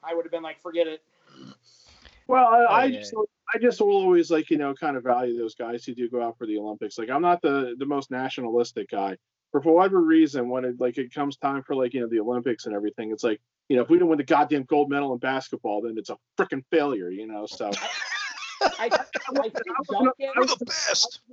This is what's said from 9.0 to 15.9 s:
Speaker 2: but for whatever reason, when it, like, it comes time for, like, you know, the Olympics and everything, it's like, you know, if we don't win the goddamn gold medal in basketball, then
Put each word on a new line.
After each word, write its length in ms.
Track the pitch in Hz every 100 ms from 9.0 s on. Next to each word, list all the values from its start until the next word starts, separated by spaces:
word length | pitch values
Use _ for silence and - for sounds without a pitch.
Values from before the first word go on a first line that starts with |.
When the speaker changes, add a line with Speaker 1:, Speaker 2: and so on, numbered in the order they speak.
| 98 95 _ _ _
Speaker 2:
but 120 | 143
for 100 | 156
whatever 280 | 165 190 190
reason, 500 | 160 160 156 135 123
when 160 | 127 127
it, 120 | 123
like, 200 | 127 123
it 140 | 123
comes 260 | 151 143 -
time 240 | 139 135
for, 120 | -
like, 200 | 135 127
you 60 | 131
know, 60 | 117
the 140 | 117
Olympics 460 | 107 123 123 113 113
and 80 |
everything, 380 | 101 104 - 110
it's 120 | 107
like, 160 | 120 107 _ _ -
you 60 | 127
know, 60 |
if 60 | 123
we 100 | 170
don't 100 | 175
win 100 | 151
the 60 |
goddamn 400 | 139 147 139 147
gold 260 | 123 147 139
medal 240 | 143 139
in 40 | 123
basketball, 600 | 131 135 - 135 113 104
then 160 | 117